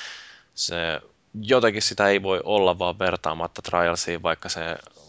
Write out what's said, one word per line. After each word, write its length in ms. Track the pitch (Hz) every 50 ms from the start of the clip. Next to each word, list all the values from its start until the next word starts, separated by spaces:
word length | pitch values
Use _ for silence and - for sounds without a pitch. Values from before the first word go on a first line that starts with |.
| - - - - - - - - _ _ _
se, 460 | - - - 87 85 85 82 78 - - - _ _ _ _ - 110
jotenkin 420 | 107 107 131 127 117 113 101 107 -
sitä 260 | - 101 - 101 101
ei 140 | 101 95 95
voi 180 | 98 95 90 -
olla 340 | 87 104 101 95 92 87 95
vaan 200 | 90 87 85 107
vertaamatta 640 | 92 90 85 - - 78 80 80 85 - - - -
Trialsiin, 600 | - - 87 87 85 85 - - - 85 80 87
vaikka 260 | 85 82 - - -
se 280 | - 82 82 85 82 - - - _ - -